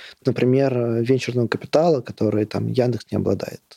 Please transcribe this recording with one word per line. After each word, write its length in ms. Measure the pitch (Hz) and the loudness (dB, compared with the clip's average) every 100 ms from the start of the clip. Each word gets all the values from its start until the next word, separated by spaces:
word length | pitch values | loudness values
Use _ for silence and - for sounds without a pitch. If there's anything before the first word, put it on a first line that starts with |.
| - - - | -20 -6 -4
например, 520 | - 123 131 135 123 | 0 2 4 2 0
э, 260 | 120 117 | -2 0
венчурного 440 | 117 131 - 123 117 | 2 0 0 -2 0
капитала, 540 | - - 143 175 139 | -2 0 2 2 2
который 440 | 120 101 107 104 107 | -2 -2 0 0 -2
там 220 | - 110 | -2 -2
Яндекс 380 | 117 123 117 - | 0 0 -2 -4
не 60 | 101 | -2
обладает, 440 | 95 98 - - _ | -2 -2 -4 -12 _